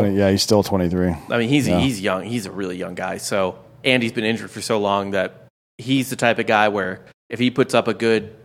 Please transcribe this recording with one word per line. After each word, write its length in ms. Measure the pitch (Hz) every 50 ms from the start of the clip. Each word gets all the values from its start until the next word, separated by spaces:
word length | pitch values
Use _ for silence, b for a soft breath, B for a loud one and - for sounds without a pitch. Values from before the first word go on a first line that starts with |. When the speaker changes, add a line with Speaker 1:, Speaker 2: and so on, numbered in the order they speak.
Speaker 1:
twenty. 160 | 107 101 98
Yeah, 140 | 98 101 95
he's 120 | 98 101
still 200 | - - 110 104
twenty-three. 520 | 95 - 98 95 90 85 87 90 90 90 85 76 - -
Speaker 2:
I 80 | 117 120
mean, 100 | 117 113
he's, 180 | 143 147 123
Speaker 1:
Yeah. 140 | - 87 87
Speaker 2:
he's 200 | 87 - 120 98
young. 240 | 95 104 92 95 87
He's 200 | 104 120 123 95
a 40 | 92
really 260 | - 95 98 90 90
young 180 | 90 90 87 90
guy. 220 | 90 92 92 95
So, 420 | 95 - - 113 101 95 92 92 - - - - - -
and 180 | 135 127 127
he's 100 | 117 113
been 120 | 117 120 107
injured 260 | 107 113 104 101 95
for 100 | - 110
so 180 | 95 - 117 107
long 340 | 101 98 101 101 98 98
that 340 | 98 95 92 92 - - - - _ _ _ _ _ -
he's 320 | 123 127 135 135 123 -
the 60 | 127
type 220 | - 127 120 110 110
of 80 | 110
guy 220 | 113 110 104 107 107
where 320 | 101 104 92 92 92 - - B B _ _ -
if 80 | 120 110
he 120 | 123 127
puts 220 | 123 - 127 -
up 160 | - 117 - 120
a 60 | 107
good 400 | 92 113 113 113 107 104 - - -